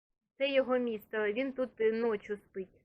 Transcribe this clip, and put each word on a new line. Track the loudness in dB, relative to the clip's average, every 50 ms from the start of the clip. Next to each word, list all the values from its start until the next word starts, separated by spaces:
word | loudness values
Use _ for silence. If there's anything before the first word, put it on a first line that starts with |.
| _ _ _ _ _ _ _
Це | -2 0 2
його | 2 2 2 4 2
місце, | 0 0 0 -4 -6 -8 -6 -2 0 0 0 0
він | 0 -2 -4 -2
тут, | -4 -4 -4 -2 0
е, | 0 2
ночі | 2 2 0 0 0 -2 -4 -6 -8
спить. | -8 -10 _ -12 -12 -12 -12 _ _